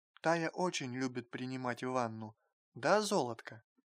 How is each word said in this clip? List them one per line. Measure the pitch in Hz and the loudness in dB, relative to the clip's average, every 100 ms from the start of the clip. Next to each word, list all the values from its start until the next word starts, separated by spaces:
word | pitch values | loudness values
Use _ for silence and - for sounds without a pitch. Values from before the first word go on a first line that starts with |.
| _ _ | _ _
«Тая | 160 170 165 | 2 2 2
очень | - 180 170 135 | 0 -2 0 -4
любит | 123 131 123 117 | -2 -2 -4 -8
принимать | 120 127 131 127 120 | -8 -6 -4 -4 -2
ванну. | 127 127 117 110 110 - _ _ _ - | 0 0 0 -2 -10 -12 _ _ _ -2
Да, | 127 202 | 4 4
золотко?» | 208 202 123 113 - 110 - _ | 4 2 0 -2 -10 -16 -18 _